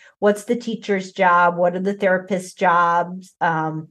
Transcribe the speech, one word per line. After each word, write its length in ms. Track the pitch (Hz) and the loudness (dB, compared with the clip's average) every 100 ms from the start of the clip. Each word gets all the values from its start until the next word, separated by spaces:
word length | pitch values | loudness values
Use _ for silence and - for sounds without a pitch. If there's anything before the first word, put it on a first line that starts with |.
| - _ | -20 _
what's 260 | 208 202 - | 0 0 -2
the 100 | 233 | -4
teacher's 560 | 226 220 - 196 185 | -4 -8 -4 -4 -4
job? 460 | - 180 175 175 175 | 0 4 4 4 2
What 180 | 175 185 | -2 0
are 60 | |
the 140 | 190 202 | -4 -2
therapist's 580 | 190 185 185 185 185 | 0 0 -2 -6 -6
jobs? 840 | - 185 170 170 175 175 185 180 _ | -2 2 4 2 2 -2 -8 -16 _
Um, 480 | 170 160 156 156 160 | -2 -2 -4 -6 -12